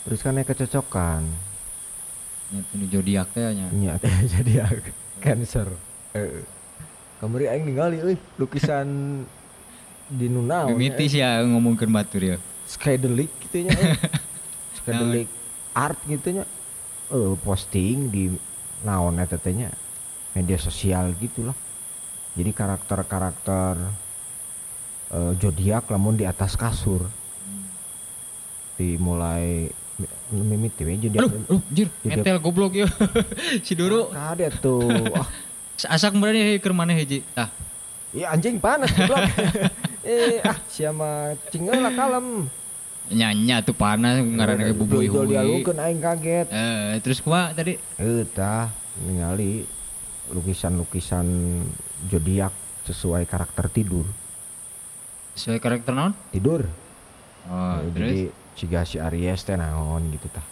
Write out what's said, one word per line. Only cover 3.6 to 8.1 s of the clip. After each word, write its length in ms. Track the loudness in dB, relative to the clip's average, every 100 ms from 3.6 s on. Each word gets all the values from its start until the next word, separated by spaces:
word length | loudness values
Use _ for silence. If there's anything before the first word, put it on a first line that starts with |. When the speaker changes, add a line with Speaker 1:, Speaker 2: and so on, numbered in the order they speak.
| -2
Speaker 1:
Nya 240 | 0 0 2
teh 160 | 4 4 4
<laughs> 60 |
zodiak. 580 | 4 4 4 4 0 -2 -14 -16 -2
Cancer. 520 | 2 2 2 -2 -2 -6 -14 -20 -8
Heeh. 320 | -4 -4 -6 -12 -16 -20 -20 -20 -20 -20 -8
Kamari 280 | -4 0 0
aing 180 | 0 0
ningali 320 | 0 0 0
euy 160 | 0